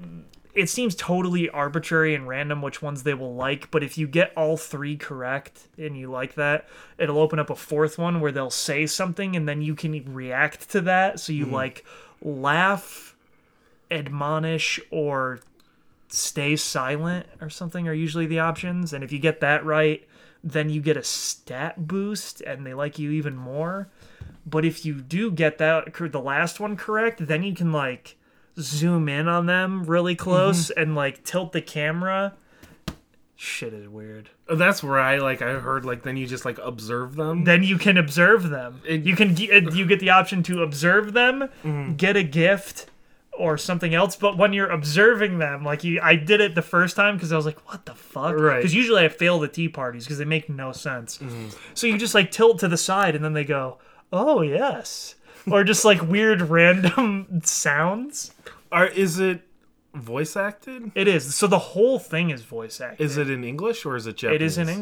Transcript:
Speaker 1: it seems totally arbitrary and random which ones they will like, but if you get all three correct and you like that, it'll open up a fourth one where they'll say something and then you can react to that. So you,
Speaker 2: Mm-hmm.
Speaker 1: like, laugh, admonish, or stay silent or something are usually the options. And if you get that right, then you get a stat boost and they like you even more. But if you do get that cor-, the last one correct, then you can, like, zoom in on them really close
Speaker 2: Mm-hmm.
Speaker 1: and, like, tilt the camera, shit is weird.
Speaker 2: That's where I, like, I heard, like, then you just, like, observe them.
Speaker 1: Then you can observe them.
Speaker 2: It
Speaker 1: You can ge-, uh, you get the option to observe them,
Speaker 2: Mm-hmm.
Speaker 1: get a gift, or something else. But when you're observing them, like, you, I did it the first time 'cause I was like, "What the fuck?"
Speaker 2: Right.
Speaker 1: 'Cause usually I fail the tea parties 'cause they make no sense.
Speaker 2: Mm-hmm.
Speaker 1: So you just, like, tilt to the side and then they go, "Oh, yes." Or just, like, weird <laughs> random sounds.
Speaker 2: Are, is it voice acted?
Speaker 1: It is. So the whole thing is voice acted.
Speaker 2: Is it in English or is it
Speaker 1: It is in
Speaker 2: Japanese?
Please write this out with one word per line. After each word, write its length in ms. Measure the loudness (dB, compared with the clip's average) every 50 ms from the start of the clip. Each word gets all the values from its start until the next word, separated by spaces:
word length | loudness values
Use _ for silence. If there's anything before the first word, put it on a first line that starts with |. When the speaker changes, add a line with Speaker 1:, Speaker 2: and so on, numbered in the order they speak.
| -18 -18 -18 -18 -20 -20 -20 -20 _ -6 -2
Speaker 1:
it 140 | -2 -2 -2
seems 240 | -2 -2 -2 -2 -4
totally 560 | -4 -4 -2 0 0 0 0 0 -2 -2 -2
arbitrary 640 | -2 -4 -4 -2 -2 -4 -4 0 0 2 2 2 0
and 120 | -2 -4 -8
random 340 | -8 -6 -4 -4 -6 -4
which 180 | -6 -8 -8 -8
ones 220 | -8 -8 -8 -4
they 100 | -4 -4 -4
will 200 | -4 -6 -8 -6
like, 360 | -4 -2 -2 -4 -4 -6 -2
but 120 | -2 -2
if 160 | -2 -2 -4 -6
you 80 | -6
get 260 | 0 2 2 2 2 0
all 200 | -2 0 0 0
three 400 | -2 -6 -10 -10 -8 -6 -6 -8
correct 680 | -8 -10 -12 -10 -8 -6 -6 -6 -6 -8 -12 _ -20 -20 _ _
and 200 | -12 -10 -10 -10
you 140 | -10 -12 -10
like 240 | -6 -6 -6 -6 -4
that, 300 | -2 0 0 0 0 -2 -8 -20 -20 -20 -16 -4 -2
it'll 200 | -2 0 4 4
open 200 | 2 4 2 -2
up 120 | -2 -2
a 40 | -6
fourth 420 | -10 -6 -4 0 0 0 0 0 -2
one 220 | -2 -2 0 0
where 120 | 0 0
they'll 180 | -2 -2 -6 -4
say 360 | -4 -4 -4 -2 -2 -2 -2
something 480 | -2 -2 -2 -4 -4 -4 -4 -4 -4 -2
and 120 | -2 -2 -2
then 120 | -4 -4
you 140 | -4 -4 -4
can 400 | -4 -6 -6 -6 -6 -10 -10 -12
react 560 | -10 -8 -6 0 0 0 0 -2 -8 -12 -2
to 100 | -2 0
that. 380 | 2 4 4 4 4 2 0 -4
So 120 | -6 -4
you, 120 | -2 -2 -2
Speaker 2:
Mm-hmm. 80 | -2 -2
Speaker 1:
like, 300 | -4 -4 -4 -8 -12 -20 -20 -20 -20 -20 -20 _ _
laugh, 960 | -10 -8 -8 -2 0 2 2 4 4 2 2 0 -4 -12 -18 -20 -20 -20 _ _ _ _ _ _ _ _ _ _ _ _ _ _ _ -8
admonish, 880 | -6 -6 -6 -6 -6 -6 -4 -2 -2 -2 -2 -2 -2 -2 -2 -4 -4 -6 -8 -8
or 500 | -6 -4 -2 -2 -2 -2 -2 -4 -6 -8 _ _ _ _ _ _ _ _ _ _ _ _ _ -8
stay 480 | -6 -6 -6 -4 -4 -2 0 0 0
silent 680 | 0 -2 -4 -4 -4 -2 -2 -4 -4 -2 -4 -4 -6 -8 -12 -16 -14
or 80 | -14 -14
something 380 | -12 -10 -12 -10 -8 -6 -4 -4
are 40 | -2
usually 320 | -2 -2 -2 -2 -2 -2
the 120 | -2 0 0
options. 540 | 0 0 -2 -4 -6 -6 -4 -4 -4 -4
And 100 | -6 -8
if 80 | -8 -8
you 60 | -6 0
get 220 | 0 0 0 2
that 240 | 2 2 2 0 0
right, 420 | 0 0 2 2 2 0 -2 _ _ _ -20 -20 -20 _ _ -10
then 240 | -6 -4 -2 -2 -2
you 100 | -4 -2
get 160 | 0 0 0
a 60 | 0 -2
stat 840 | -6 -6 -6 -6 -6 -8 -10 _ -14 -10 -8 -8 -8 -6 -8 -6 -4
boost 520 | -2 -2 -2 -2 -6 -8 -10 -12 -14 -14
and 240 | -12 -12 -10 -10 -10
they 80 | -10 -6
like 240 | -4 -6 -6 -4 -6
you 120 | -4 -2
even 240 | -2 -2 -2 -4 -6
more. 520 | -8 -10 -8 -6 -4 -4 -4 -4 -6 -8 -12 _ _ -20 -20 -20 -18 -18 -18 -18 -18 -12
But 200 | -2 0 2 2
if 200 | 2 0 0 -6
you 160 | -6 -6 -6
do 300 | -6 -4 -2 -2 0 0
get 280 | 0 2 2 2 2 2
that 340 | 2 2 2 2 0 -4 -8
cor-, 140 | -8 -8 -6
the 120 | -4 -6
last 400 | -4 -2 0 0 0 0 -2 -6
one 160 | -6 -6 -6
correct, 500 | -6 -4 -2 0 0 0 0 0 -2 -2
then 160 | -2 -2 -2
you 120 | 0 -4 -2
can, 180 | -2 0 0
like, 440 | 0 0 -2 -2 -6 -10 _ -20 -20 _ _ _ _ _ _ _ -12 -10
zoom 480 | -8 -4 -2 0 2 2 2 2 2 0
in 200 | 0 0 0 0
on 180 | 0 0 2
them 380 | 2 2 2 0 0 -2 -4 -2
really 300 | 0 2 2 2 0 -2
close 560 | -4 0 2 4 4 4 4 4 2 0 -2
Speaker 2:
Mm-hmm. 100 | -2 -2
Speaker 1:
and, 140 | 0 0 0
like, 300 | 0 -2 -2 -4 -6 -12
tilt 280 | -4 -4 -4 -4 -2
the 100 | -6 -6
camera, 720 | -6 -6 -6 -4 -4 -2 -2 -2 -4 -2 -2 -2 -4 -4 -6 _ _ _ _ _ -20 -20 -20 _ -14 -14 -14 -14 _ _ _ _ _ _ _
shit 360 | -14 -12 -10 -10 -8 -8 -10 -12
is 140 | -12 -16 -16
weird. 420 | -16 -16 -16 -16 -16 -18 -20 -20 _ _ _ -2
Speaker 2:
That's 340 | 2 4 4 4 4 2
where 180 | -2 0 2 4
I, 180 | 4 4 2 2
like, 240 | 2 0 -2 -2
I 120 | -2 -4 -4
heard, 300 | -4 -2 -4 -4 -2 -2
like, 180 | -4 -6 -6
then 140 | -6 -6 -6
you 100 | -6 -6
just, 180 | -6 -8 -6 -6
like, 140 | -6 -6 -6
observe 580 | -8 -10 -10 -10 -8 -6 -6 -6 -6 -6 -6
them. 280 | -4 -4 -2 0 2 4
Speaker 1:
Then 180 | 6 6 6
you 160 | 6 2 0 2
can 180 | 4 4 4
observe 540 | 4 4 2 4 4 6 8 6 6 4 0
them. 300 | -4 -6 -8 -10 -12 -12 -4
Speaker 2:
It 160 | -2 -2 0
Speaker 1:
You 140 | 2 0 2
can 180 | 4 4 4 4
ge-, 160 | 2 4 6
uh, 200 | 6 6 6 6
you 140 | 0 0 4
get 140 | 4 4 4
the 100 | 6 6
option 320 | 6 6 6 4 0 -2 0
to 180 | 0 0 -2
observe 500 | -2 -2 -2 0 2 4 4 4 2 2
them, 360 | 2 2 2 2 2 0 -4 -6 -8 -8 -6
Speaker 2:
Mm-hmm. 300 | -4 -4 -4 -4 -4 -2
Speaker 1:
get 220 | 0 2 4 4
a 60 | 2
gift, 640 | 2 2 2 4 4 4 4 2 -2 -10 -14 -16 -18 -18 -20 _ _ _ _ _ _ -16
or 240 | -8 -2 -2 0 0
something 380 | -2 -2 -2 -2 0 0 2 2
else. 200 | 2 2 2 0
But 220 | 0 0 0 4
when 160 | 4 4 4
you're 160 | 4 2 0 0
observing 680 | 0 -2 -2 0 4 6 8 8 6 6 2 0 0 -2
them, 260 | -2 -2 -2 -4 -4
like, 180 | -4 -4 -2
you, 160 | -2 -2 -2 2
I 140 | 4 4 4
did 240 | 4 6 4 4 4
it 120 | 4 4 2
the 60 | -2
first 320 | -4 0 2 2 2 2 2
time 240 | 2 2 2 2 0
'cause 140 | -2 -2
I 40 | 0
was 100 | 0 0
like, 120 | -2 -6 -8 -16
"What 200 | -18 -18 -16 -16
the 80 | -18 -20
fuck?" 420 | -20 -20 -12 -8 -4 -4 -2 0
Speaker 2:
Right. 240 | 2 4 4 4 4
Speaker 1:
'Cause 140 | 2 4 4
usually 300 | 4 4 6 6 6 6
I 40 | 4
fail 300 | 2 2 2 2 2 2
the 80 | 0 -2
tea 220 | -2 -4 -4 -4
parties 360 | -4 -4 -8 -6 -8 -10 -10
'cause 120 | -10 -8 -6
they 80 | -4
make 240 | -2 -2 -2 -4 -6
no 200 | -10 -8 -8 -10
sense. 440 | -10 -8 -8 -8 -8 -8 -10 -12 -14
Speaker 2:
Mm-hmm. 320 | -12 -12 -12 -10 -10 -12 -14 -14 -16 -18 -14
Speaker 1:
So 140 | -8 -2 0
you 100 | 2 2
just, 180 | 2 0 4 4
like, 160 | 4 4 4
tilt 280 | 4 6 6 6 6 6
to 80 | 2 0
the 80 | 0
side 400 | 0 0 0 2 2 2 2 2
and 80 | 0 -2
then 80 | -2
they 120 | -2 -2 -2
go, 340 | 0 -2 -2 -2 -4 -8 -12 -20 -20 -20 -20 _ -6
"Oh, 300 | -2 0 2 4 4 4
yes." 720 | 2 2 2 0 0 0 -2 -4 -8 -12 -12 -12 -14 -16 -18 _ _ -20 -20 -10 -4 2
Or 140 | 4 4 6
just, 180 | 4 4 6 6
like, 180 | 6 6 6
weird 400 | 4 0 2 2 4 4 4 2
<laughs> 80 | 2 2
random 880 | 6 8 8 8 8 6 4 2 4 4 2 2 0 -2 -6 -4 -4 -2
sounds. 880 | 0 0 -2 0 0 2 2 2 2 2 0 -2 -6 -8 -10 -12 -12 -12 -16 _ -20 -20 -20 -20 _ -2
Speaker 2:
Are, 160 | 2 4 4
is 320 | 4 4 2 2 2 2 0
it 220 | 0 0 0 -2 _ _ _ _ _ _ _ _ _ _ -16
voice 420 | -14 -12 -8 -4 -4 -4 -4 -2
acted? 560 | -4 -4 -4 -6 -10 -16 -16 -14 -12 -12 -8 -4
Speaker 1:
It 140 | 2 2 4
is. 260 | 4 2 0 -2 0
So 120 | 2 4
the 120 | 4 4 4
whole 400 | 2 0 2 4 4 4 4 0
thing 300 | -2 -4 -2 -2 -2 -2
is 120 | -2 -6
voice 380 | -10 -12 -10 -10 -10 -10 -12 -12
acted. 200 | -12 -10 -4 -4
Speaker 2:
Is 140 | -4 -2 0
it 140 | -2 -2 -2
in 140 | -2 -4 -6
English 400 | -8 -6 -4 -4 -4 -4 -4 -6
or 100 | -6 -6
is 100 | -6 -6
it 160 | -8 -10 -4 0
Speaker 1:
It 180 | 0 0 2
is 160 | 0 0 0 0
in 80 | -2
Speaker 2:
Japanese? 100 | -2 -4 -6